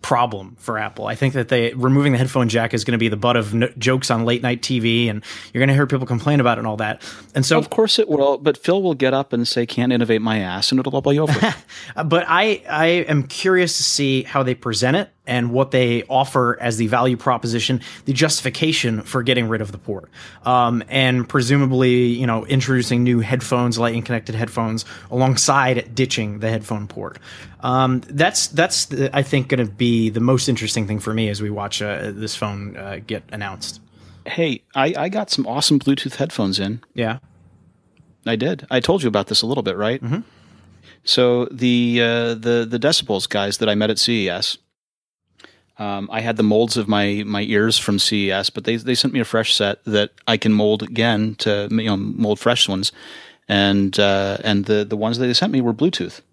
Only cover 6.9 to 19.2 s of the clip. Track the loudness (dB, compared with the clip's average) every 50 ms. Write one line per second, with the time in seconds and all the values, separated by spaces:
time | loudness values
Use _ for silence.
6.9 | -6 -8 -10 -18 -18 -18 -20 -6 _ -2 2 4 2 2 2 0 2 2 2 2
7.9 | 4 2 2 2 2 2 2 2 2 2 0 0 0 0 0 0 0 2 2 0
8.9 | 0 2 2 2 2 0 0 _ -2 -2 0 0 0 -2 -2 -2 -2 -2 0 2
9.9 | 2 2 2 2 2 2 2 0 0 0 -2 -2 -4 -2 -2 0 0 0 0 0
10.9 | -2 0 2 2 2 2 2 2 2 2 2 0 -2 -4 -12 _ -20 -18 -18 -14
11.9 | -8 -6 -2 2 2 2 2 2 2 2 4 2 0 -2 -4 -6 0 2 2 4
12.9 | 2 2 0 2 0 0 0 -2 -8 -4 0 2 4 4 2 2 0 -2 -2 -2
13.9 | 0 0 0 2 2 0 -2 -2 -2 0 0 0 -2 -4 -4 -4 -2 0 2 2
14.9 | 2 2 0 -4 _ _ _ -4 -2 -2 -2 0 2 0 0 2 2 2 2 4
15.9 | 2 -2 -2 0 0 0 0 2 0 0 2 2 0 -2 -2 -4 -2 0 0 0
16.9 | 2 2 2 2 0 0 0 0 0 0 -2 -2 -2 -2 0 0 -2 -2 -4 -8
17.9 | -18 -12 -6 -4 0 2 2 2 2 0 -4 -4 -2 0 -2 0 0 0 0 -2
18.9 | -2 -4 -6 -4 -4 -2